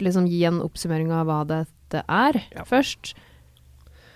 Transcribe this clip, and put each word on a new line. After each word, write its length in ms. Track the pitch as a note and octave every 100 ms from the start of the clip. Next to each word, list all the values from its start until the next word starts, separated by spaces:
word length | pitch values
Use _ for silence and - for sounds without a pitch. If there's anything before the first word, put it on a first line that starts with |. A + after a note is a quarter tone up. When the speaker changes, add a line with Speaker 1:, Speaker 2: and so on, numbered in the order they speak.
Speaker 1:
liksom 260 | F#3+ F#3 F3+
gi 140 | E3+
en 160 | E3+ E3+
oppsummering 520 | E3+ - E3+ D#3 D#3+
av 140 | E3 D#3+
hva 200 | D3+ D3+
dette 560 | D#3+ D#3+ _ - D#3 -
er 340 | F3+ C4+ C4 - -
Speaker 2:
Ja. 80 |
Speaker 1:
først. 500 | - B3+ C#4 - - - - - - _ - - - - -